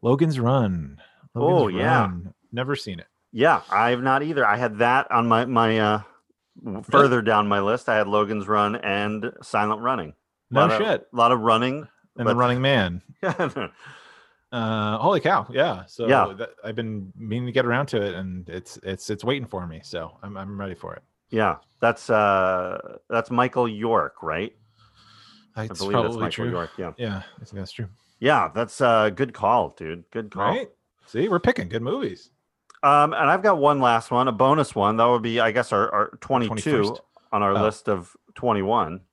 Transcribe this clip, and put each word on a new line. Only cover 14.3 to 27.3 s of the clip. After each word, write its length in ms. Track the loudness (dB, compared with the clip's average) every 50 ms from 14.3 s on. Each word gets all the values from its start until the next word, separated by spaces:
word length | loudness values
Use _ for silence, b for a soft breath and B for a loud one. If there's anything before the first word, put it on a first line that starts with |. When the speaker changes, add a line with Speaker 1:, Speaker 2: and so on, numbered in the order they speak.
| B B B B
Speaker 1:
Uh, 460 | -6 -4 -4 -2 -2 -2 -2 -2 -2 0
holy 200 | 0 0 0 2
cow. 260 | 2 0 0 0 -2 -4
Yeah. 360 | -2 -2 0 0 -2 -6 -10 -18
So 200 | -10 -6 0 2
Speaker 2:
Yeah. 260 | 4 4 4 2 -2 -8
Speaker 1:
that, 120 | -10 -12 -12 _ -12
I've 120 | -10 -8
been 360 | -8 -6 -6 -8 -10 -10 -12 -16 -14
meaning 300 | -10 -6 -6 -6 -6 -2
to 40 |
get 140 | 0 0 0
around 220 | 2 0 0 0 -2
to 140 | -2 -2
it, 120 | -2 -2 -4
and 340 | -6 -8 -8 -8 -10 -12 -10
it's, 280 | -12 -12 -12 -12 -20 -14 -10
it's, 260 | -8 -8 -8 -6 -8
it's 140 | -8 -6 -2
waiting 240 | -4 -4 -4 -4 -8
for 180 | -10 -10 -10
me. 140 | -10 -12 -16 -18
So 320 | -12 -10 -10 -10 -10 -14 _
I'm, 160 | -18 -16 -14 -12
I'm 220 | -12 -12 -10 -10
ready 160 | -10 -10 -10
for 180 | -12 -14 -14 -14
it. 80 | -14 _ _ _ _ _ _
Speaker 2:
Yeah. 240 | -2 0 0 0 0 -4 _ _ _ _
That's, 300 | 0 0 0 0 -2 0
uh, 840 | 2 2 4 4 4 4 2 2 0 -2 -4 -6 -8 -10 -12 -14 -18 -20 _ _
that's 220 | -4 -4 -2 -2
Michael 360 | 0 0 0 0 0 -2 -2 -2
York, 500 | -2 -4 -2 0 2 2 0 0 -6 _
right? 320 | -8 -6 -4 -4 -6 -6 _ _ _ _ b b b b b b b b b b b b b b b b _
Speaker 1:
That's 160 | -10 -10 -10
Speaker 2:
I 20 | -8 -8 -6
believe 80 | -2 0
that's 100 | 0 0
Speaker 1:
probably 160 | 0 -2 -4
Speaker 2:
Michael 120 | -6 -6 -6 -6 -6
Speaker 1:
true. 80 | -6
Speaker 2:
York, 180 | -6 -6 -8 -8 -10 -10
yeah. 140 | -10 -10 -10 _
Speaker 1:
Yeah, 240 | -8 -8 -8 -8 -10 -14